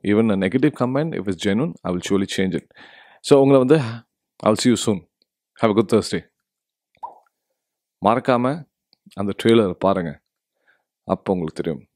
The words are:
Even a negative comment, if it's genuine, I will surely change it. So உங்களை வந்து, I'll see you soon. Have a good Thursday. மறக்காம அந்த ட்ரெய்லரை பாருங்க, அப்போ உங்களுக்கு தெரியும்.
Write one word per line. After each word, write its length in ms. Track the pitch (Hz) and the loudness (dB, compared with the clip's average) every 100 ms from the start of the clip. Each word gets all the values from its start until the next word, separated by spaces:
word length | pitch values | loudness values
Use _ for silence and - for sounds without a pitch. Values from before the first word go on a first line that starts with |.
| 98 | 2
Even 160 | 104 113 | 2 2
a 40 | 98 | 0
negative 300 | 95 131 143 - | 0 0 0 0
comment, 280 | 123 135 165 - | -4 -2 -4 -6
if 40 | 98 | -8
it's 100 | 92 104 | -4 -2
genuine, 260 | 101 165 - 90 | -2 -4 -6 -8
I 40 | |
will 100 | 90 - | -6 -2
surely 200 | 98 98 - | -2 -2 -2
change 180 | 95 87 | -2 -4
it. 60 | _ - - - _ _ - | _ -20 -20 -20 _ _ 4
So 60 | 143 | 6
உங்களை 140 | 139 135 | 6 4
வந்து, 140 | 127 156 117 117 _ _ _ _ 107 | 4 2 2 -10 _ _ _ _ 0
I'll 140 | 110 | 2
see 100 | 127 | 2
you 60 | 113 | 0
soon. 160 | - 95 _ _ _ _ _ _ | 0 -4 _ _ _ _ _ _
Have 100 | 113 | 2
a 20 | 104 | 2
good 100 | 98 | 2
Thursday. 280 | 110 - 90 - _ _ _ _ _ _ _ - - _ _ _ _ _ _ _ _ 98 | 0 0 -8 -10 _ _ _ _ _ _ _ -20 -20 _ _ _ _ _ _ _ _ -2
மறக்காம 460 | 117 127 120 127 160 - _ _ _ - - | 0 0 0 -2 -6 -14 _ _ _ -20 -8
அந்த 100 | 101 - | -8 -2
ட்ரெய்லரை 340 | - 113 98 87 95 | 2 2 2 -2 -2
பாருங்க, 260 | 95 82 73 _ _ _ _ _ _ _ _ - | -2 -4 -10 _ _ _ _ _ _ _ _ -6
அப்போ 200 | 92 - 92 | -6 -4 -4
உங்களுக்கு 240 | 78 - | -4 -6
தெரியும். 220 | 82 73 _ | -8 -8 _